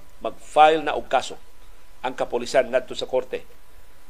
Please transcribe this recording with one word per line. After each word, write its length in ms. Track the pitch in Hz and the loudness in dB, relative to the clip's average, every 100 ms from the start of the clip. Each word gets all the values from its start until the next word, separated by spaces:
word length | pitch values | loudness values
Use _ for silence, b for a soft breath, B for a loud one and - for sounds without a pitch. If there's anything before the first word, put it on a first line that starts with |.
| - - | -12 -8
mag-file 640 | 113 - - 147 156 160 147 | -8 -8 0 8 8 8 0
na 80 | |
og 160 | 123 - | -4 0
kaso 240 | 131 - - - - - - - - 127 | 0 0 -6 -10 -12 -12 -12 -12 -8 -6
ang 80 | |
kapulisan 560 | 127 135 120 120 143 120 | -4 -2 -2 2 2 4
ngadto 240 | 127 - | 2 -2
sa 160 | 120 123 | -6 -2
korte. 320 | 127 127 87 - - - - - - - | -2 -2 -6 -8 -10 -12 -12 -12 -12 -12